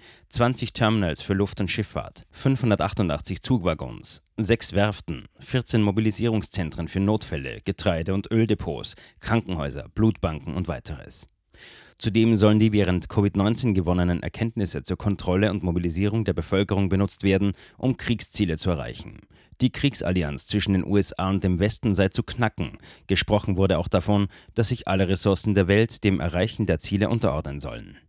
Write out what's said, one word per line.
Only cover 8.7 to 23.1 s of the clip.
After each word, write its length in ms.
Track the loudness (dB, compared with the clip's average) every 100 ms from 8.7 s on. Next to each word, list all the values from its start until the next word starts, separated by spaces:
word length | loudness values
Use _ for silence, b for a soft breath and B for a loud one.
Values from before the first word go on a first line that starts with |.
| -8 -10 -14 B B
Krankenhäuser, 680 | -2 -2 -2 -4 -6 -8 -8
Blutbanken 600 | 2 2 2 -2 -4 -6
und 120 | -4 -4
weiteres. 600 | -6 -10 -12 -14 -16 -18 _ _ B B B B -6
Zudem 380 | 0 4 6 6
sollen 220 | 6 6
die 140 | 6
während 360 | 4 2 0 0
Covid 300 | 0 2 2
neunzehn 340 | 0 0 0
gewonnenen 500 | 2 2 2 2 0
Erkenntnisse 600 | -4 -4 -4 -2 -4 -4
zur 160 | -6 -4
Kontrolle 520 | -2 -2 0 2 2
und 120 | 0
Mobilisierung 640 | 0 0 0 0 0 0 0
der 80 |
Bevölkerung 560 | -2 0 0 2 0 2
benutzt 320 | 2 0 0
werden, 300 | 2 2 2 B B B
um 180 | -2 -2
Kriegsziele 600 | -2 -4 -4 -2 -2 0
zu 100 | -2
erreichen. 520 | -2 -6 -12 -14 -18 -20 b b -2
Die 100 | 0
Kriegsallianz 720 | 2 -2 0 0 0 -2 -4
zwischen 300 | -2 0 2
den 100 | 0
U 140 | 2 0
S 160 | 0
A 160 | -2 -2
und 120 | 0
dem 160 | 0 2
Westen 360 | 0 0 0
sei 160 | 2 2
zu 120 | 0
knacken. 540 | -4 -2 -2 -2 -8 -10 B B
Gesprochen 500 | -2